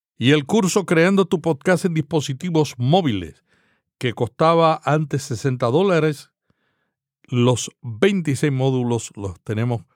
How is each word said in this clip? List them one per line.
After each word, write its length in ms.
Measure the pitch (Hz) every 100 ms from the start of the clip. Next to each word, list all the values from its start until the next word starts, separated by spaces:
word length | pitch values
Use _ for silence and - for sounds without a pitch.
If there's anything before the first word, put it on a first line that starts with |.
| _ -
Y 140 | 117
el 120 | 151
curso 400 | 139 214 190 208
Creando 400 | 175 160 175 196
tu 160 | 185 180
podcast 460 | 165 147 - 175 185
en 80 |
dispositivos 800 | 160 147 165 135 131 180 160 143 -
móviles, 680 | 123 180 156 101 80 - _ _ _ _ _ -
que 160 | 123
costaba 680 | - 120 - 165 170 165 160
antes 380 | - 151 151 143
sesenta 460 | - 117 139 127 120
dólares, 640 | 139 196 165 156 143 - _ _ _ _ _ _ _ _ _
los 460 | _ 123 123 120 - -
veintiséis 720 | 123 110 196 196 156 135 151
módulos 580 | 131 135 127 123 117 - -
los 240 | 98 85
tenemos 400 | - 107 120 117 -